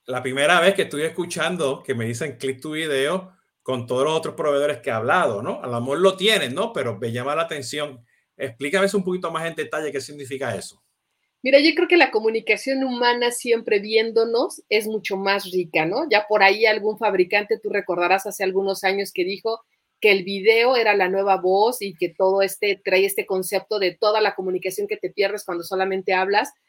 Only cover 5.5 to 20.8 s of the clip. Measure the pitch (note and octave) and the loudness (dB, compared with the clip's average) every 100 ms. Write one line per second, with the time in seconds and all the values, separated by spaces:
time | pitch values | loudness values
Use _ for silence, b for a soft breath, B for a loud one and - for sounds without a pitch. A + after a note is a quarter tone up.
5.5 | B3 B2+ A#2+ B2 D3 F#3+ F#3 G3 G#3+ C3 | -6 -6 -4 -2 2 2 2 2 2 0
6.5 | C#3 A3+ E3+ A#2+ G#2+ A#2 A#2+ C3 D#3 E3 | -2 -4 -2 -4 -4 -6 -4 -2 -2 -2
7.5 | D#3 B2 D3 D3 B2+ _ _ _ - C3+ | -6 -6 -6 -6 -8 _ _ _ -10 -10
8.5 | - D3 F#3+ F#3+ G3+ F#3 F3+ F3+ D#3+ E3 | -6 -2 0 2 0 -2 -4 -4 -4 -6
9.5 | D#3+ D3 D#3 D3+ C3+ B2+ D3 C3 C3+ B2+ | -6 -6 -6 -4 -6 -8 -12 -10 -6 -6
10.5 | G2 - - _ _ _ _ _ _ B3+ | -6 -10 -18 _ _ _ _ _ _ 4
11.5 | C#4 D4+ D#4 F4 F4 C4 A3 A3 A3+ A3+ | 6 6 2 2 4 4 2 0 0 0
12.5 | G3+ C4+ C4+ C4 A#3+ A#3+ A#3+ A#3+ A#3+ B3 | -2 0 -2 -2 0 2 2 0 -2 0
13.5 | A3+ A3+ G#3 G#3 A3 A3+ A3 A#3 A#3 E4+ | 0 2 0 2 0 2 2 2 0 -2
14.5 | - - G#3 G#3+ G#3+ - F#3+ G3 G3 F#3+ | -4 -2 -2 0 -4 -4 -2 0 0 0
15.5 | F#3 E3+ E3 D#3+ A3 D#4+ G#3+ G#3 G#3+ G3 | -4 -2 0 0 -2 2 2 2 4 4
16.5 | G#3 A3 G#3+ G#3 G#3 A3 G3 F3+ G#3 G#3 | 6 2 2 -2 -2 0 2 2 0 0
17.5 | A3 G#3 G3+ F#3+ F3 F3 F#3+ G3+ - F#3+ | -4 -2 -4 -2 -2 2 0 -2 -4 -2
18.5 | F#3+ G3 F#3+ F#3+ G3 G3 - F3+ G3 A3 | 0 -2 -2 -2 -2 -4 -4 -4 -4 -6
19.5 | A3+ _ _ _ _ G#3 G3 F3+ G3 G3 | -6 _ _ _ _ 4 4 2 0 4
20.5 | A3+ A#3+ B3+ | 6 4 4